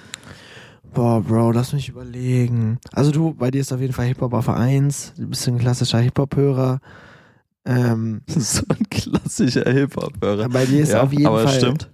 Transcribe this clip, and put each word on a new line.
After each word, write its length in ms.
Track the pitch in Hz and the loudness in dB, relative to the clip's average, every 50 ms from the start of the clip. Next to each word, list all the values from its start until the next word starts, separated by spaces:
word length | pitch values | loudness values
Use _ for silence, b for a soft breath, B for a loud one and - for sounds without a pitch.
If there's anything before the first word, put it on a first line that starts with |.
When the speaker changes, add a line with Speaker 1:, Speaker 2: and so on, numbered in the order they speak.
| B B B B B B B B B B B B B B B B B - - | B B B B B B B B B B B B B B B B B -8 -2
Speaker 1:
Boah, 260 | 127 120 117 117 113 95 | 0 2 2 2 2 2
Bro, 280 | - 113 113 117 117 | 2 2 2 4 2
lass 220 | 117 120 127 - 147 | 2 2 0 -2 -2
mich 160 | 139 131 - | -6 -6 -6
überlegen. 880 | 120 123 127 123 120 127 123 127 127 123 123 117 120 117 113 110 113 123 - - - | -12 -14 -16 -14 -12 -6 -2 0 2 2 2 2 0 0 0 0 -2 -4 -6 -6 -2
Also 180 | - 135 151 | 2 2 2
du, 240 | 143 151 160 165 147 | 4 2 0 0 -2
bei 160 | - 120 127 | -2 -2 -2
dir 100 | 131 139 | 0 -2
ist 120 | 135 - 135 | -2 -2 -4
auf 80 | 123 | -4
jeden 120 | 135 127 127 | -4 -4 -2
Fall 140 | - 120 | -2 -2
Hip-Hop 260 | 123 131 - 139 120 120 | -2 -2 -2 -2 -2 -2
auf 120 | 117 123 | -2 0
der 80 | - 87 | 0 0
Eins. 560 | - 117 131 135 139 139 143 143 - - - - - | 0 2 2 2 2 2 2 0 -4 -8 -14 -12 -12
Du 80 | 117 | -10
bist 200 | - 123 - - 131 | -8 -6 -4 -2 -2
ein 100 | 120 120 | 0 0
klassischer 400 | 117 127 123 - 123 - - 117 | 0 0 0 0 0 0 2 2
Hip-Hop-Hörer. 800 | 120 127 - - 139 139 - 139 139 143 131 127 131 131 127 135 B B B B B B B B B B B B B B _ _ - | 2 2 2 0 -2 -2 0 0 2 2 2 2 0 0 0 -2 B B B B B B B B B B B B B B _ _ -4
Ähm, 540 | - 123 123 123 120 113 113 113 113 110 - - | -2 0 2 2 2 0 0 -2 -4 -6 -8 -8
Speaker 2:
<laughs> 40 | - | -6
So 340 | - - 107 - - - - - | -4 -2 -2 -2 -2 -4 -2 -2
ein 200 | - - 214 - | -2 -2 -2 -4
klassischer 800 | - 110 - - - - - - - - 214 127 123 135 - - | -2 -4 -4 -2 -2 -4 -4 -4 -2 0 0 2 2 0 0 2
Hip-Hop-Hörer. 800 | 127 139 143 131 - - - - - - 95 98 104 101 110 123 | 2 2 0 0 -2 -6 -8 -8 -6 -4 -2 -2 0 0 -2 0
Speaker 1:
bei 160 | 123 127 131 | 0 0 2
dir 160 | 127 139 147 151 | 4 4 4 4
ist 80 | 165 185 | 4 4
Speaker 2:
Ja, 100 | 113 131 | 2 2
Speaker 1:
auf 100 | 135 143 | 2 2
jeden 140 | 143 147 | 2 2
Speaker 2:
aber 160 | 110 110 110 113 139 | 4 4 4 4 4
Speaker 1:
Fall, 100 | 135 131 | 4 4
Speaker 2:
stimmt. 320 | 123 123 135 156 - - | 2 2 0 -2 -6 -10